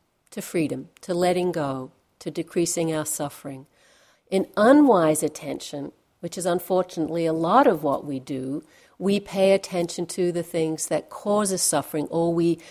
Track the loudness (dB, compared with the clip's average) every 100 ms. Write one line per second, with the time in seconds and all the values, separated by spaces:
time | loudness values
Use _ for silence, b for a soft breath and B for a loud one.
0 | _ _ _ -14 -6 -2 -2 -4 -10 _
1 | -6 0 2 2 0 -2 -4 -4 -8 -16
2 | _ _ -10 -8 -4 -2 0 0 -2 -2
3 | -4 -6 -6 -8 -14 -14 -16 b b b
4 | b b _ -2 -2 2 6 8 8 6
5 | 4 2 -2 -4 -10 -10 -10 -10 -12 -14
6 | _ _ -12 -6 -2 -2 0 0 0 -4
7 | -4 -2 -2 0 2 4 6 4 0 -2
8 | -4 -8 -6 -8 -6 -8 b b b b
9 | -2 -2 -2 2 4 4 2 -4 -4 -4
10 | -6 -2 -2 -2 -4 -2 -2 -2 -2 -4
11 | -4 -8 0 0 0 0 0 0 -2 -4
12 | -4 0 0 2 2 0 B